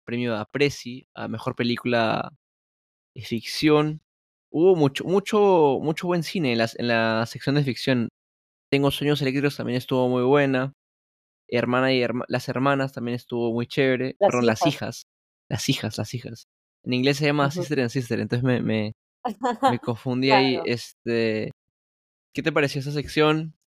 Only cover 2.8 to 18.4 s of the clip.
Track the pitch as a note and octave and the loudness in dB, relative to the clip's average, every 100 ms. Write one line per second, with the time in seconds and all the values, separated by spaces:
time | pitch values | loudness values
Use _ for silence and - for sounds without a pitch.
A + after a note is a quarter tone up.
2.8 | _ _ _ C3 A2 A#2 - - D3+ D3+ | _ _ _ -18 -8 -8 -6 0 4 4
3.8 | D3+ D#3 _ _ _ _ _ D3 F#3 F3 | 2 -4 _ _ _ _ _ 2 4 6
4.8 | C#3+ C#3 - G3 G3 G#3+ G3+ F3+ D3 B2+ | 4 2 0 0 2 2 4 6 4 2
5.8 | C#3+ E3 F3 F3 D3+ G3 C3+ A#2 A2+ - | -2 -4 -2 -2 -2 -2 0 0 0 -2
6.8 | A#2+ A#2 A2+ A2+ A#2 B2+ - D3 C3+ A#2 | 0 0 2 0 -2 -4 0 0 0 -2
7.8 | - B2 A2+ - _ _ _ _ _ C#3 | 0 0 0 -6 _ _ _ _ _ 2
8.8 | C#3 - C#3+ C#3+ C3+ C3+ C#3+ C#3 A#2 B2 | 2 0 0 2 0 0 -2 -2 -4 -4
9.8 | A#2+ C3 B2 B2+ B2 C#3+ C#3 C3 C3+ - | -2 0 2 2 4 4 4 0 -4 -8
10.8 | _ _ _ _ _ _ _ A#2+ A#2 B2 | _ _ _ _ _ _ _ -2 0 2
11.8 | C3 C3 A#2 A#2+ - B2 - B2 C#3 C#3 | 2 2 0 -4 -4 -6 -4 -2 0 0
12.8 | C3+ - A#2+ A#2+ - A#2+ A#2 A#2 A#2 - | -2 -6 -6 -6 -6 -4 -2 -2 -4 0
13.8 | C3+ B2+ C3 - G3 B2 A#2 A2 - - | 2 2 -2 0 2 4 2 4 0 0
14.8 | G#2+ - - _ _ _ _ A2+ - C3+ | -8 -10 -20 _ _ _ _ -4 -2 -2
15.8 | A2 A2 G#2+ A#2+ A2+ A2+ - _ _ _ | -2 -6 -8 -10 -12 -16 -20 _ _ _
16.8 | - B2+ C3+ C#3+ D3+ D3 C#3 F3 E3+ C#3+ | -4 0 0 2 0 2 0 -2 -2 -2
17.8 | A#2+ C#3 A#2+ A2 G#2+ A#2+ | 0 -2 -2 -4 -2 0